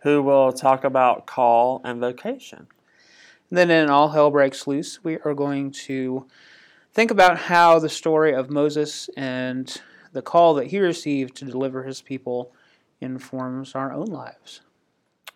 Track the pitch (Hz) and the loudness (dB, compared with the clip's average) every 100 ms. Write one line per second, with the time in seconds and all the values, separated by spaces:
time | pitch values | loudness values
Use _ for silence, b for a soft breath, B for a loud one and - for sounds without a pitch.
0 | 147 147 139 139 131 127 139 131 139 131 | 0 0 4 4 4 2 0 2 0 2
1 | 127 113 - - 123 117 123 131 - 120 | 2 2 -4 0 2 4 2 -2 -8 -6
2 | 123 123 208 269 - - - _ b b | -6 -6 -10 -10 -14 -20 -20 _ b b
3 | b b b b _ 175 175 165 151 143 | b b b b _ 0 4 4 4 4
4 | 151 151 147 143 135 135 - 143 147 - | 4 4 4 4 2 -2 -6 -6 -6 -10
5 | 165 160 151 143 143 139 139 139 - 135 | -8 -6 -6 -4 -4 -4 -8 -10 -10 -6
6 | 127 127 127 b b b b b b - | -6 -6 -10 b b b b b b 0
7 | 226 208 185 165 - 175 170 165 160 - | 2 6 6 4 2 4 6 6 4 -4
8 | 165 156 156 131 131 147 147 147 147 - | 0 2 2 0 -2 -2 0 0 -4 -8
9 | - - 135 127 127 127 131 - B B | -14 -10 -8 -6 -6 -8 -10 -14 B B
10 | B 135 127 170 170 147 127 196 185 165 | B -12 0 4 4 4 -2 -2 -2 -2
11 | 151 143 131 - 135 123 135 131 131 131 | -4 -4 -4 -10 -10 -6 -6 -6 -12 -14
12 | - 131 131 123 123 b b b b _ | -12 -12 -8 -8 -8 b b b b _
13 | 131 127 - 131 127 131 135 135 135 - | -12 -12 -12 -10 -8 -10 -10 -10 -8 -8
14 | 208 151 117 - - - _ _ _ _ | -10 -10 -14 -20 -20 -20 _ _ _ _
15 | _ _ - | _ _ -20